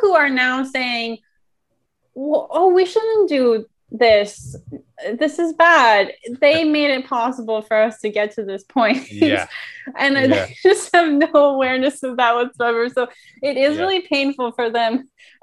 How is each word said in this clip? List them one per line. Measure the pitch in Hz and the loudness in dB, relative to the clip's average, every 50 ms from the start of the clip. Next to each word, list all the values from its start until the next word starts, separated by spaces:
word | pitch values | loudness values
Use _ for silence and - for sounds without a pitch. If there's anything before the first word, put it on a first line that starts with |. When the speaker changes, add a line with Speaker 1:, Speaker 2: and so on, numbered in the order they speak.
Speaker 1:
who | 415 392 359 | 4 2 4
are | 311 285 277 | 4 2 2
now | 262 254 254 254 254 262 262 | 0 0 0 0 -2 -4 -4
saying, | 262 - 262 254 247 240 233 233 226 226 - _ _ _ _ _ _ _ _ _ _ _ _ _ _ _ _ _ _ - | -6 -6 -6 -4 -4 -4 -6 -6 -8 -10 -12 _ _ _ _ _ _ _ _ _ _ _ _ _ _ _ _ _ _ -14
"Wh-, | 254 277 294 302 - - - | -10 -6 -2 -2 -2 -2 -2
oh, | - 320 370 370 349 | -2 2 2 4 4
we | 370 370 | 4 2
shouldn't | 370 - 440 453 440 440 427 392 320 | 2 0 -2 -2 0 0 2 2 2
do | 294 262 254 240 226 220 220 _ _ _ _ - | 2 2 2 2 0 0 -4 _ _ _ _ -10
this. | - 220 240 226 214 208 202 202 - - - - - - - - - - _ _ _ - - 196 226 240 | -2 2 4 4 4 4 2 -2 -8 -16 -18 -16 -16 -18 -16 -16 -18 -18 _ _ _ -14 -10 -8 -4 -2
This | 302 302 302 - | -2 -2 -2 -2
is | 339 320 302 | -4 -2 2
bad." | 339 330 349 330 294 247 226 214 202 196 - - _ - 233 247 262 | 4 4 6 6 6 6 4 4 2 2 -2 -4 _ -14 -12 -4 0
They | 302 285 311 320 320 | 2 2 4 4 2
Speaker 2:
Yeah. | 311 | 0
Speaker 1:
made | 302 302 294 285 | 0 0 0 0
it | 262 254 262 | -2 -2 -4
possible | - 277 240 226 254 262 254 220 226 220 214 | -6 -4 -4 -2 -4 -4 -6 -6 -6 -6 -4
for | 214 - 226 | -4 -2 0
us | 214 220 233 220 - | 0 0 0 -2 -6
to | - 214 | -8 -6
get | 208 208 208 208 - | -4 -4 -4 -4 -6
to | 233 208 | -8 -10
this | 196 196 196 _ | -10 -10 -12 _
point. | _ - 262 233 208 262 262 - - | _ 0 0 2 2 0 -2 -6 -8
Speaker 2:
Yeah. | - 104 320 302 - 92 - - | -4 0 0 0 0 -2 -4 -6
Speaker 1:
<laughs> | - - - - - - - 262 - | -10 -16 -16 -18 -18 -20 -18 -14 -6
And | - 277 277 277 | -2 0 0 0
Speaker 2:
Yeah. | 277 262 | 2 2
Speaker 1:
they | 269 320 - - - - - - | 2 2 2 0 -4 -4 0 2
just | 370 415 403 - - - | 2 4 2 0 0 2
have | 349 339 311 285 | 2 2 4 2
no | 285 320 320 320 | 0 2 2 4
awareness | 294 285 285 277 269 262 254 254 262 254 285 269 - 269 | 4 4 4 2 0 0 0 0 0 -2 -2 -4 -4 -8
of | 254 240 | -6 -2
that | 247 247 233 233 | 0 0 2 2
whatsoever. | 240 247 262 - 240 240 233 233 233 233 254 | 0 -2 -4 -4 -4 -2 -2 0 -2 -2 -2
So | - 254 240 240 - _ _ _ _ - | -2 -4 -4 -6 -8 _ _ _ _ -8
it | 262 285 254 | -6 -4 -2
is | 262 269 294 302 | 0 0 0 0
Speaker 2:
Yeah. | 320 359 | -2 -2
Speaker 1:
really | 381 381 370 | -2 -2 -4
painful | 359 - 302 277 277 277 277 262 247 233 | -4 -2 -2 -2 -2 -2 -4 -4 -6 -8
for | - - 240 226 | -4 -4 -4 -4
them. | 226 233 226 226 226 - - _ _ _ - - _ _ | -2 -2 -2 -2 -2 -4 -6 _ _ _ -20 -20 _ _